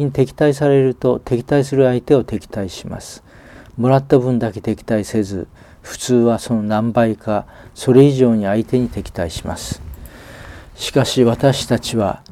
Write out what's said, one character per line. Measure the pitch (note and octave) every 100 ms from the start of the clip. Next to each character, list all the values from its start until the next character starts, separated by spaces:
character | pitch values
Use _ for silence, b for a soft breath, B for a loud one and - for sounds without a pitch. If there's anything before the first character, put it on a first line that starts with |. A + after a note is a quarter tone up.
| C#3+
に |
敵 | C#3 C3
対 | - D3+
さ | C#3 D3
れ | C#3
る | C3
と、 | B2 C3 B2
敵 | - A#2+
対 | A#2+ C#3+ C#3
す | C3+
る | C3
相 | B2
手 | -
を | C#3+
敵 | G#2+ G#2 -
対 | A2 F#2+
し | - -
ま | -
す。 | - - B B B B B -
も | B2
ら | D3+
っ | C#3
た | C#3+
分 | B2 B2
だ | A2+
け | G#2
敵 | A2 G#2 -
対 | G#2+
せ | G2 A2+
ず、 | G2 G2 - b b b
普 | - -
通 | -
は | B2 A#2 A2+
そ | -
の | A#2
何 | G#2 G#2+ A#2
倍 | A2+ A#2 G#2
か、 | - G#2 - B B
そ | - -
れ | B2 C#3+
以 |
上 | C3 B2+ A2+
に | G2+
相 | G#2+
手 | A2+ B2+
に | A#2+
敵 | G#2 F#2+
対 | - F2
し | - E2+
ま | -
す。 | - - - B B B B B B B B -
し | -
か | C#3+ B2
し | -
私 | A#2 A2+ C#3 B2+ -
た | A2+
ち | - A#2
は | G2 - -